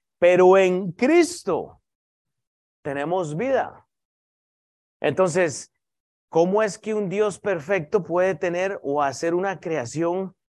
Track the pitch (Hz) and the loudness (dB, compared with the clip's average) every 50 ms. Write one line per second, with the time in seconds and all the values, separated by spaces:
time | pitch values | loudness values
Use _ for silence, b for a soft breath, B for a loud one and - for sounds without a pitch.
0 | _ _ _ - 175 175 180 175 185 185 190 190 190 185 180 185 202 180 165 - | _ _ _ 2 4 4 6 8 8 8 8 8 6 4 2 0 -4 -6 -4 -2
1 | 240 269 330 349 330 - - - - 202 160 117 78 - - _ _ _ _ _ | 2 4 4 4 4 2 -2 -8 -6 -4 -4 -4 -4 -8 -14 _ _ _ _ _
2 | _ _ _ _ _ _ _ _ _ _ _ _ _ _ _ _ - 151 139 139 | _ _ _ _ _ _ _ _ _ _ _ _ _ _ _ _ -10 -8 -6 -6
3 | 143 160 175 190 175 147 151 165 233 269 262 220 139 78 - - _ _ _ _ | -4 -2 -2 -2 -4 -4 -4 -4 -2 -2 0 -2 -2 -4 -10 -20 _ _ _ _
4 | _ _ _ _ _ _ _ _ _ _ _ _ _ _ _ _ _ _ _ - | _ _ _ _ _ _ _ _ _ _ _ _ _ _ _ _ _ _ _ -6
5 | - 151 127 180 185 180 143 185 180 156 123 - - - _ _ _ _ _ _ | -4 -2 0 0 0 0 2 0 0 -2 -2 -8 -14 -18 _ _ _ _ _ _
6 | _ _ _ _ _ _ - 160 170 180 196 214 220 202 - - - 214 214 214 | _ _ _ _ _ _ 0 0 2 2 2 0 0 -2 -4 -8 -8 -6 -4 -4
7 | 208 170 185 202 214 208 180 - - 208 190 165 135 165 202 190 151 - - 208 | -4 -4 -2 -2 -2 -2 -4 -6 -4 -4 -4 -4 -2 -2 -2 -2 -2 -2 -2 -2
8 | 165 - 165 180 185 190 190 185 190 175 170 175 185 196 202 - - 139 139 147 | -2 0 0 0 0 0 0 -2 -4 -4 -2 -2 -4 -4 -6 -6 -6 -4 -2 0
9 | 143 139 131 - 165 170 170 180 190 196 185 - - 180 160 147 120 117 - 151 | 0 -2 -2 -4 -4 -2 -2 0 -2 -4 -6 -6 -6 -6 -4 -4 -6 -6 -6 -4
10 | 170 170 175 190 190 185 - _ _ _ _ | -2 -2 -2 -4 -6 -8 -12 _ _ _ _